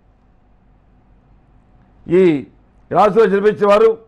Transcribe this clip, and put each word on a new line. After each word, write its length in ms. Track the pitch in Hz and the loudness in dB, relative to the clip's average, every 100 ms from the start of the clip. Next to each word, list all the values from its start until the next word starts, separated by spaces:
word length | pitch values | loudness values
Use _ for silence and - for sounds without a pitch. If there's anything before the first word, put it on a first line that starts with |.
| _ _ _ _ _ _ _ _ _ _ _ _ _ _ _ _ _ _ _ _ - 175 | _ _ _ _ _ _ _ _ _ _ _ _ _ _ _ _ _ _ _ _ -4 0
ఈ 240 | 185 147 113 _ _ _ _ | 2 0 -8 _ _ _ _
రాశిలో 340 | 160 208 196 208 | -2 0 0 0
జన్మించే 400 | 202 208 208 202 | 0 -2 -2 0
వారు 320 | 208 220 220 | 2 0 -2